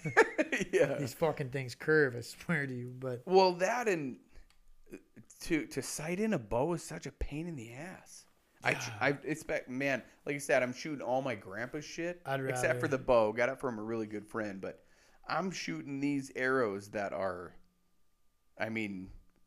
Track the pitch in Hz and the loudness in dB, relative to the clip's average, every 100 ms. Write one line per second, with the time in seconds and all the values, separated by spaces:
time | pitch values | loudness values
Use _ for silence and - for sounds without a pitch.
0 | 151 - - - 285 233 - 180 139 131 | 4 6 6 4 0 0 2 4 4 4
1 | 127 - 160 143 131 139 127 - 156 156 | -2 0 0 2 -4 -4 -6 -2 4 6
2 | 135 120 - - - 156 139 123 123 127 | 6 2 -8 -8 -2 0 0 -4 -8 -8
3 | 131 120 180 190 185 175 185 240 226 170 | -6 -6 6 8 8 6 2 2 2 2
4 | 135 107 - - - - - - - - | 0 -6 -14 -20 -20 -20 -20 -20 -18 -18
5 | - 101 - - - 156 - 135 - - | -18 -20 -20 -12 -2 -2 0 -6 -6 -6
6 | 160 180 220 165 101 117 160 165 - 160 | -4 0 0 0 0 0 0 -2 -6 -10
7 | 135 - - 143 175 143 113 127 180 - | -12 -6 -4 -4 -6 -8 -10 -12 -14 -14
8 | - - - _ _ _ 127 135 120 107 | -18 -20 -20 _ _ _ 0 0 -2 2
9 | 135 139 139 151 - 151 - 127 139 123 | 2 2 -2 -4 -2 -4 -4 -2 0 -2
10 | - - 147 143 139 135 123 120 160 135 | -4 -10 -6 -4 2 2 2 -2 -6 -6
11 | 110 131 139 101 92 101 127 156 - 165 | 0 0 0 -4 -6 -8 -6 -8 -8 -6
12 | 170 175 139 135 131 127 165 123 147 131 | -6 -6 -4 -2 0 0 0 0 0 0
13 | 131 120 107 117 123 131 131 107 110 113 | 4 6 6 4 0 0 -4 -4 -4 -4
14 | 107 104 104 113 104 98 95 - _ - | -4 -6 -6 -4 -4 -6 -10 -12 _ -20
15 | _ - - 156 185 - - 160 135 139 | _ -16 -4 -2 -2 -4 -6 -6 -6 -2
16 | 143 143 135 120 131 131 110 98 101 104 | 0 0 -4 0 2 4 2 -2 -4 -4
17 | 98 80 95 90 87 - - _ _ _ | -2 -2 -2 -4 -10 -16 -20 _ _ _
18 | _ _ _ _ _ - 110 110 104 92 | _ _ _ _ _ -6 -2 -2 -2 -4
19 | 95 - - _ | -10 -14 -20 _